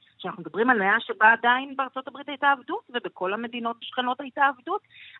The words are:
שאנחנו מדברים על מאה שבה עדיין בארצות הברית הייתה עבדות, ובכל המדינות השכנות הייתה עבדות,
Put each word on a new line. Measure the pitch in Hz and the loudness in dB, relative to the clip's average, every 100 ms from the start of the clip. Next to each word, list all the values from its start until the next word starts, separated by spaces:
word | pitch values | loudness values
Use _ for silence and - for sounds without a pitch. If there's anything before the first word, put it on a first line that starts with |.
| _ - | _ -14
שאנחנו | 180 170 | -12 -10
מדברים | 165 180 240 | -8 -2 2
על | 233 | 4
מאה | 190 220 | 4 2
שבה | - 220 220 | 0 4 6
עדיין | 220 240 247 277 269 | 6 4 2 -2 -6
בארצות | 262 262 269 | -6 -6 -12
הברית | 262 285 | -14 -12
הייתה | 277 285 | 0 2
עבדות, | 269 226 427 - | 2 -2 -10 -6
ובכל | 240 185 - 185 | -10 -8 -6 -4
המדינות | 214 233 240 233 233 | -4 -6 -6 -6 -8
השכנות | - - 247 254 | -10 -4 -4 -4
הייתה | 277 285 277 | -6 0 0
עבדות, | 262 - 403 _ - - | 0 -6 -6 _ -20 -18